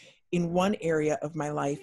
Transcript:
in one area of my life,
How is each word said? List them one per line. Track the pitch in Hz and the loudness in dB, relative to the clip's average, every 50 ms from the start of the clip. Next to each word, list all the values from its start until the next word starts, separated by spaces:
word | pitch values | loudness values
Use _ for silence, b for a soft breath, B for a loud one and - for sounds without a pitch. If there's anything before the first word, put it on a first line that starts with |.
| B B B B B _ | B B B B B _
in | - 175 170 165 170 | -2 0 0 2 2
one | 180 180 202 214 - | 2 2 2 0 0
area | - 165 160 156 151 151 151 - | 0 0 2 2 2 2 0 0
of | - 151 170 | -4 -6 -4
my | 156 147 147 | -4 -4 -2
life, | 147 147 143 143 147 160 | -2 -2 0 -2 -2 -4